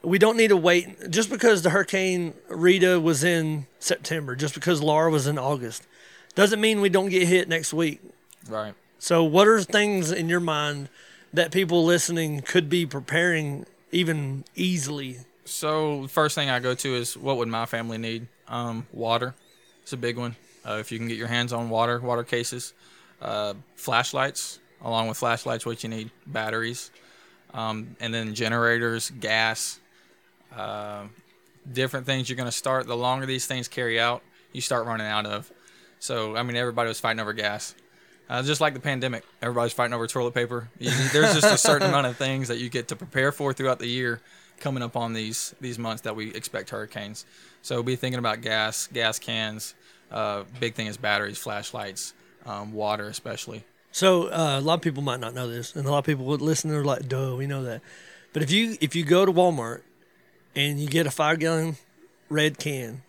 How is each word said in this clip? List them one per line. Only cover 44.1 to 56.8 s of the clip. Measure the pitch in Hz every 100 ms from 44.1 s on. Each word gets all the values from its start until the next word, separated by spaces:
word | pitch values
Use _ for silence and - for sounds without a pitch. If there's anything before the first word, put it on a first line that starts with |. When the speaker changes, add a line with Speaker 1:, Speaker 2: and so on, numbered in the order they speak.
| 113 - - - -
Speaker 2:
coming | 147 131
up | 120 120
on | 117
these, | 113 110 117 - -
these | 127 117
months | 117 110
that | 113 110
we | 110
expect | 107 - 107 95
hurricanes. | 107 104 104 101 110 - - - _
So | - 123
be | 120 123
thinking | 127 123
about | 117 110
gas, | 117 110 110 - -
gas | 120 113 107
cans, | - 113 110 107 - - _ _ _
uh, | 110 104 101 98 123
big | 117
thing | 113 110
is | 104
batteries, | 107 101 104 104
flashlights, | - 104 - 120 101 95 - - _ _ 120
um, | 101 104
water | 107 107 107 104
especially. | 104 113 110 - 110 - _ _
Speaker 1:
So, | - 190 180 170
uh, | 165 156 135
a |
lot | 147
of | 170
people | 160 135
might | 143 123
not | 117
know | 123 123
this, | 120 127 156
and | 139
a |
lot | 143
of |
people | 139 139 127
would | 147
listen, | 151 151 156
they're | 151